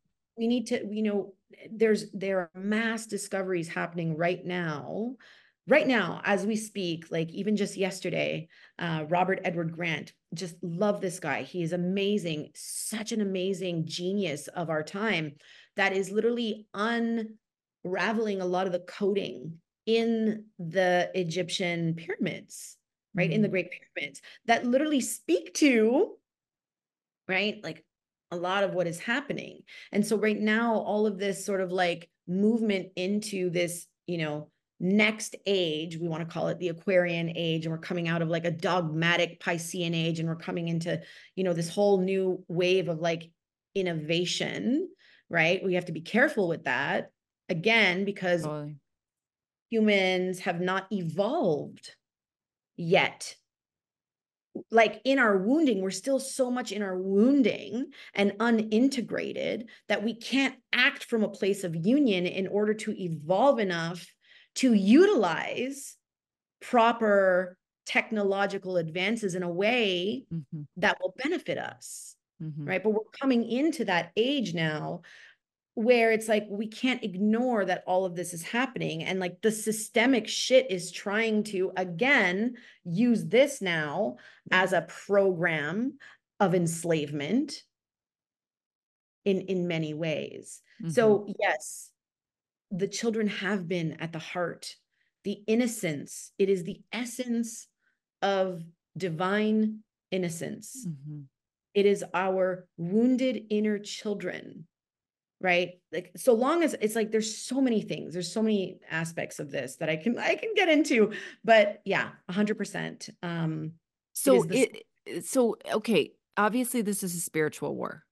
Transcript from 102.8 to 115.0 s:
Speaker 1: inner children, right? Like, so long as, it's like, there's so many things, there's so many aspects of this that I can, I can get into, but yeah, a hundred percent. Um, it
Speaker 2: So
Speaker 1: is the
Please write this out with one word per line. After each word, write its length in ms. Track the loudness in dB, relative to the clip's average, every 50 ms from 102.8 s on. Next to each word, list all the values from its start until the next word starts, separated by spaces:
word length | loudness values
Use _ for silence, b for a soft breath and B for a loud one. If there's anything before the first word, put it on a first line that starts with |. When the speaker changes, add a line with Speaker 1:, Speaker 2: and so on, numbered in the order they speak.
| -4 0 2 4 4 4 4 2 2 0 -2 -2 -4 -2
Speaker 1:
inner 280 | -2 0 0 0 0 -2
children, 880 | -4 -8 -12 -8 -6 -6 -6 -6 -6 -8 -8 -8 -12 -14 -16 -18 -20 -20 _ _ _ _ _ _ _ _ _ _ _ _ _ _
right? 400 | 0 2 2 2 2 0 -4 -12 _ _ -8
Like, 200 | -8 -8 -8 -12
so 160 | 0 4 4 4
long 280 | 6 4 2 4 4 2
as, 120 | 2 2 0
it's 140 | -2 -2 0
like, 160 | 0 -2 0
there's 260 | 0 0 0 -2 -6
so 240 | -8 -8 -4 0 2
many 220 | 2 4 2 2 0
things, 300 | -2 -4 -6 -6 -8 -6
there's 180 | -6 -6 -4 -2
so 100 | 0 2
many 360 | 2 2 2 0 -2 -6 -12 -12 -6
aspects 480 | -4 -4 -4 -4 -4 -6 -8 -8 -8 -10
of 120 | -10 -8
this 260 | -6 -6 -6 -8 -6
that 120 | -4 -2 -2
I 80 | -2
can, 220 | 0 0 -2 -2 0
I 160 | 0 0 0
can 160 | 0 -2 -2 2
get 140 | 2 4 6
into, 440 | 6 4 4 4 6 6 4 4 B B B B B B 4
but 360 | 6 8 8 8 6 2 -4 _
yeah, 260 | -2 -2 -2 -2 -2 -6 -12 _ -4
a 40 | 0
hundred 260 | 0 0 0 0 -2
percent. 500 | -4 -6 -6 -6 -6 -6 -8 -10 -14 -18 -14 _ -8
Um, 420 | -6 -4 -2 -2 -2 -2 -4 -6
it 80 | -8 -10 -14 _ _ _ _ _ _ _
Speaker 2:
So 220 | 0 4 6 6
Speaker 1:
is 100 | 6 4
the 360 | 4 2 2 2 2 0 -6 -20 -20 _ _